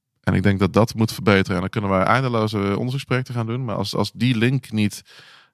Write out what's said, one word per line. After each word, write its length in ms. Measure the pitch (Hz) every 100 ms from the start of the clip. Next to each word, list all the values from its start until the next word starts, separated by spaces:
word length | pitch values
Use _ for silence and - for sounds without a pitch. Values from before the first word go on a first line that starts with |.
| _ _
En 100 | -
ik 100 | 95
denk 160 | 101 95
dat 140 | 95
dat 200 | 98 113 113
moet 160 | 110
verbeteren. 420 | - 104 98 95 90
En 60 |
dan 80 | 92
kunnen 200 | 113 101
wij 140 | 95
eindeloze 540 | 95 120 131 117 107 107 98 101
onderzoeksprojecten 560 | 123 135 - 127 131
gaan 120 | 120 113
doen. 200 | 123 123
Maar 100 | 95
als, 200 | 101 -
als 160 | 101
die 240 | - 117 117
link 340 | 117 135 -
niet, 320 | 110 104 - - - - - _